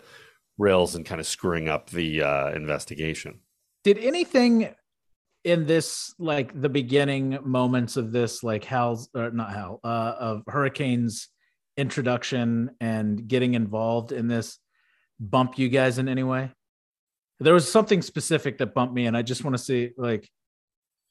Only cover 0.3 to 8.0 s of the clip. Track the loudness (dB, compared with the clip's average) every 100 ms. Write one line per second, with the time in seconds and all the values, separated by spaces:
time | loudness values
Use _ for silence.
0.3 | _ _ 0 4 6 4 -2 -8 -8 -8
1.3 | -4 -2 -2 -2 -4 -4 -4 -2 0 0
2.3 | 0 -2 -4 -4 -6 -6 -6 -6 -6 -10
3.3 | -18 _ _ _ _ 2 4 2 0 2
4.3 | 4 6 4 2 -6 _ _ _ _ _
5.3 | _ 0 2 4 2 2 -8 -12 -8 -2
6.3 | -2 -2 -2 0 0 2 2 4 0 -2
7.3 | -4 -2 0 2 2 0 -2